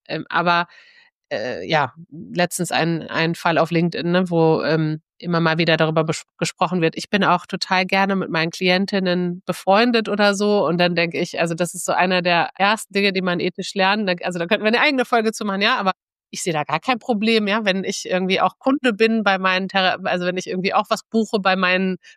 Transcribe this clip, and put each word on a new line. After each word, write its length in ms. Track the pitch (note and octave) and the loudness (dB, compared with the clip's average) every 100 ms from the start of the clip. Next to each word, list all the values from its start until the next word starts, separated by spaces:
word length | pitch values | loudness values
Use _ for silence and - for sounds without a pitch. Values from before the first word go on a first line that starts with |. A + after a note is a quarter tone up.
| - | -10
ähm, 180 | C#3 - | -10 -4
aber, 380 | E3 F3 E3+ F3 - - _ _ _ - | -2 0 0 -2 -10 -20 _ _ _ -8
äh, 360 | A#2 A#2+ F#2 F#2 | -6 -6 -8 -2
ja, 260 | D#3 C#3 E3 E3+ | 0 0 -6 -20
letztens 600 | D#3+ - F3 F3 - E3+ | -18 -8 -2 -2 -2 -2
ein, 320 | - E3 D#3+ - | 0 0 -2 -4
ein 260 | D3 E3 E3 | -2 -2 0
Fall 220 | F3 D3+ | 0 2
auf 140 | D#3+ | 2
LinkedIn, 400 | E3+ F3 - E3+ | 2 0 -2 0
ne, 180 | F3+ F3+ | 0 2
wo, 320 | E3+ D#3+ D#3+ | 2 4 4
ähm, 380 | C3+ D#3+ D#3 D#3 _ - | 2 0 0 -4 _ -12
immer 220 | E3+ E3 | -2 0
mal 180 | E3 D#3+ | 2 2
wieder 200 | E3 D#3+ | 2 2
darüber 260 | D#3+ D#3+ | 2 2
bes-, 220 | D#3+ - - - | 0 -4 -8 -6
gesprochen 440 | E3+ - F3 F#3 | -6 -2 -2 0
wird. 140 | E3 - | 0 -2
Ich 120 | - | -4
bin 140 | G3+ | 0
auch 220 | D#3+ F3 - | 2 0 -2
total 400 | F#3 - F#3 F#3+ | -8 -2 -2 0
gerne 300 | G3 G3 G3 | 0 0 0
mit 140 | - | -2
meinen 220 | E3 E3 | -2 -2
Klientinnen 920 | - F#3 F#3 G3 G3+ F#3 F3+ F3 F3+ - | -2 2 2 2 0 0 0 -2 -4 -8
befreundet 640 | F3+ - G3 B3 A#3 G#3 | -4 2 4 4 2 0
oder 260 | G3+ G3+ G3+ | 2 2 2
so 300 | G#3 G#3 D3+ | 2 2 2
und 100 | F3 | 2
dann 180 | F3 E3+ | 2 2
denke 240 | E3+ - | -2 -2
ich, 200 | F3 - | -4 -2
also 160 | E3+ E3 | -2 -2
das 180 | F3 | -4
ist 120 | F3+ - | -4 -2
so 80 | |
einer 280 | - F3+ F3+ | 0 2 2
der 280 | F3 E3+ - - | 2 2 0 0
ersten 360 | G3 G#3+ - | 0 0 -2
Dinge, 200 | G3 G3+ | -2 0
die 80 | F#3+ | 0
man 180 | F3+ F3 | -2 -2
ethisch 340 | F3+ - F3+ G3 | -2 -6 -8 0
lernen, 300 | F#3+ G#3+ G3 | 0 2 0
da, 60 | F3 | -2
also 160 | F#3 F3+ | -4 -4
da 80 | - | -2
könnten 180 | G#3 G#3+ | 0 2
wir 40 | |
eine 120 | A#3 | 2
eigene 240 | D4 C4 A#3 | 2 0 0
Folge 260 | A#3 A3 | 0 0
zu 140 | - G#3 | -2 -4
machen, 160 | G3 | 0
ja, 160 | G#3+ A#3+ | 0 0
aber 160 | F#3+ - _ _ _ | -2 -4 _ _ _
ich 80 | - | -8
sehe 100 | F#3 | -4
da 100 | D#3 | -2
gar 160 | D3 D#3 | -2 -2
kein 180 | - A#3+ | -2 -2
Problem, 500 | - G#3+ A3 A3 G#3 | -2 0 2 2 2
ja, 160 | A3 | -2
wenn 200 | G3+ F#3+ | 0 -2
ich 260 | F#3 - - | -2 -6 -2
irgendwie 320 | F3+ F#3 F#3+ | -2 0 2
auch 160 | - - | 0 0
Kunde 340 | C4+ C#4 B3+ | -2 2 2
bin 300 | G3+ A3+ A3+ | 2 2 2
bei 140 | G3+ F#3+ | 0 0
meinen 300 | F#3 F#3 F#3+ | 2 0 0
Thera-, 300 | G3 F#3 E3 F#3 | 0 0 0 -2
also 200 | F3+ F3 | -2 -2
wenn 100 | F3+ | -4
ich 120 | - | -4
irgendwie 260 | F#3 F#3 | -4 -2
auch 120 | G3+ G#3 | 0 0
was 140 | G#3+ | -4
buche 360 | - A3+ G#3+ G#3 | -2 -2 0 0
bei 160 | F#3+ F#3+ | 0 2
meinen 420 | F3+ F#3 F#3+ F#3 - | 2 2 0 -4 -10